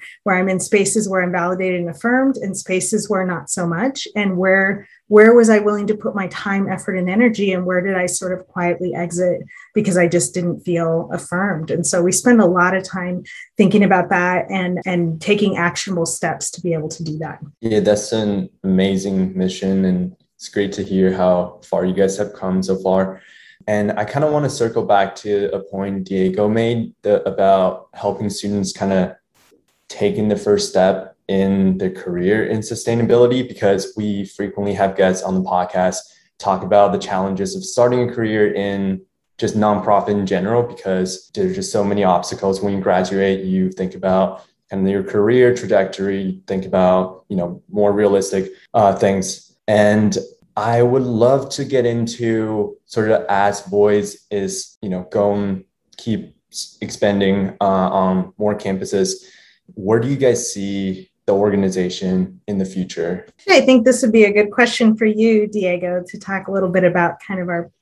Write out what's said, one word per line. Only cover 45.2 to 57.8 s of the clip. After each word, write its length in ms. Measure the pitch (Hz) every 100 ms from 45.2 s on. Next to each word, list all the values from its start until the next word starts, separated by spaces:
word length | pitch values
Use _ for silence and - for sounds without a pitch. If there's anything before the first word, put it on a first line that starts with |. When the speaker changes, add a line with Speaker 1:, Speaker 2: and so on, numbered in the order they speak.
| 101 127 123
Speaker 2:
trajectory, 880 | - 95 101 95 - 98 98 95 92 -
think 180 | 98 92
about, 600 | 95 92 92 92 - -
you 60 | 95
know, 260 | 87 90 _
more 220 | 101 104
realistic, 600 | 101 104 98 95 98 92 - _
uh, 220 | 110 101 92
things. 600 | 101 98 92 - - _ -
And 500 | 107 104 107 107 92 - _ _ -
I 240 | 104 120
would 220 | 120 131
love 460 | 123 117 120 139 -
to 120 | -
get 220 | 131 131 120
into 920 | 117 117 - 117 113 110 107 104 - _
sort 260 | - 107
of, 140 | 110 -
as 320 | 98 101 101
Boys 640 | 92 101 104 104 95 - -
is, 480 | 104 98 92 - _
you 80 | 104
know, 180 | 92 90
going, 540 | 110 101 101 101 95 - _ _ -
keep 400 | - 104 - _ _
s-, 260 | - - -
expanding, 760 | 101 - 107 101 98 98 95 -
uh, 280 | 101 95